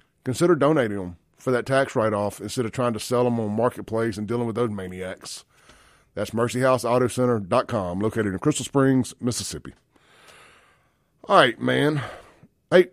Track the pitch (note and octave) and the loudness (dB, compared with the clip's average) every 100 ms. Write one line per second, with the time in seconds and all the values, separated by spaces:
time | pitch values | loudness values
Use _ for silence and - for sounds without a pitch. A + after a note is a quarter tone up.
0 | _ _ - B2 F3 D#3+ C#3 D#3 A2+ G2+ | _ _ -6 0 2 4 4 4 0 -2
1 | F2+ E2 _ _ - B2 A2+ C3+ C3+ C3 | -8 -12 _ _ -2 -2 2 0 0 0
2 | A2 G#2 G2+ - G#2+ - A2+ - A#2+ G#2+ | 0 0 -2 -4 -6 -4 -4 -2 -2 -4
3 | - B2 B2 A#2 G#2+ G#2 A#2+ G#2+ G2+ A2 | -2 0 2 0 -2 0 -2 -2 -6 -2
4 | A2+ G2 G#2 A#2+ A#2 A2 A#2+ G#2 F#2 F#2 | -2 -4 -4 -2 -2 -2 -4 -4 -8 -10
5 | F#2 F#2+ - - - _ - - _ _ | -10 -12 -14 -16 -18 _ -20 -20 _ _
6 | _ - G#2 A2 A#2+ A#2 C3 B2+ A#2 B2 | _ -8 -4 -2 -2 2 2 2 2 2
7 | B2 - B2 A#2 F#2 A#2+ - A#2+ F2+ F2+ | 0 0 0 0 0 -2 0 -4 -4 -2
8 | G#2+ A2+ G#2 F#2 D3+ - B2 C#3 C3+ C3 | -2 -2 -2 0 0 -2 -2 2 4 4
9 | A#2+ - A#2+ A#2 - D2+ C2 - _ _ | 0 -4 -6 -4 -6 -10 -14 -20 _ _
10 | _ _ - - - _ _ _ _ _ | _ _ -20 -20 -20 _ _ _ _ _
11 | _ _ - F#3+ C3 - B2 B2+ D3 D3+ | _ _ 2 6 6 2 0 2 2 0
12 | A#2 - - _ _ _ - F3+ F3+ | -6 -14 -20 _ _ _ 4 4 4